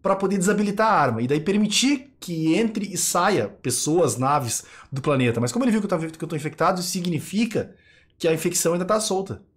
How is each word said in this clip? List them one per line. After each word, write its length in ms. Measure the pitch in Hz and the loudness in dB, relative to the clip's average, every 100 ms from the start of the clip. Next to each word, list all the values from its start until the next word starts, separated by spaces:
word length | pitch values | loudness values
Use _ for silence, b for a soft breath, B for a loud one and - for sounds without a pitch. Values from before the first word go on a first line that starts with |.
pra 140 | 196 | 0
poder 240 | 196 202 196 | 0 0 0
desabilitar 480 | 180 202 208 202 220 | 2 2 0 2 2
a 140 | 190 | 4
arma. 200 | 139 113 | 2 0
E 60 | 120 | 0
daí 140 | 151 | 0
permitir 760 | 156 202 214 - 254 285 - _ | 0 0 2 2 2 0 -4 _
que 340 | - 165 160 | -8 -2 2
entre 320 | 170 226 220 139 | 2 2 -2 -6
e 40 | 170 | -4
saia 520 | - 180 185 185 101 | -2 2 2 2 0
pessoas, 680 | - 131 120 - 165 156 110 | -4 -4 -2 0 2 2 2
naves 480 | 131 147 123 - - B B | 0 0 0 -6 -8 B B
do 100 | 135 | -6
planeta. 380 | 135 139 123 117 | 0 2 2 2
Mas 100 | 120 | 0
como 140 | 233 | 0
ele 80 | 254 | 2
viu 80 | 220 | 2
que 60 | 202 | 0
eu 40 | |
tava, 160 | 175 160 | -2 -4
que 160 | - | -8
eu 60 | 156 | -8
tô 80 | 160 | -6
infectado, 440 | 151 151 165 185 | -6 0 0 2
isso 100 | 180 | -2
significa 840 | 190 175 156 - 196 233 190 - b b b b _ | -4 -2 -4 -4 -2 0 -2 -4 b b b b _
que 120 | 165 | 0
a 40 | |
infecção 400 | 160 180 170 165 | 0 0 0 0
ainda 100 | 175 | 0
tá 160 | 180 214 | 2 0
solta. 420 | 214 190 190 104 - | 2 -2 -4 -8 -12